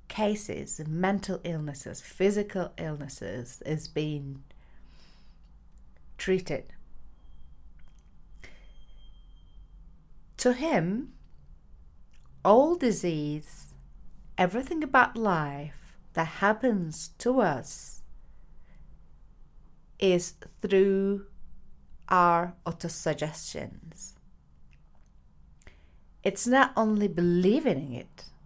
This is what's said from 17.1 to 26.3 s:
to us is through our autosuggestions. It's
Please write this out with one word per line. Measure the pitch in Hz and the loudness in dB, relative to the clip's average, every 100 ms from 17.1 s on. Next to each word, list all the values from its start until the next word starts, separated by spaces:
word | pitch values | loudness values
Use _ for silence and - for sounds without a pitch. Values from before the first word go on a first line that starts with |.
| - | -4
to | 240 262 | 2 4
us | 190 135 - - - - - - - - - - - - - - - - - - - - - - - - | 4 2 -4 -8 -8 -8 -12 -14 -16 -20 -18 -18 -18 -18 -18 -20 -20 -20 -20 -20 -20 -20 -20 -20 -20 0
is | 190 180 175 - - - | 4 4 2 -6 -18 -8
through | 196 190 196 196 196 202 - - - - - - - - - | 2 6 6 6 2 0 -4 -14 -12 -12 -14 -18 -18 -18 2
our | 180 175 170 180 - - | 6 6 6 2 -4 -8
autosuggestions. | 165 170 - 165 151 156 151 - - - - 160 - - - - - - - - - - - - - - - - - - - - - - - | -6 -6 -2 -2 0 -2 -4 -8 -8 -10 -12 -16 -16 -16 -18 -20 -20 -20 -20 -20 -20 -20 -20 -20 -20 -20 -20 -20 -20 -20 -20 -20 -20 -20 -4
It's | 196 | -2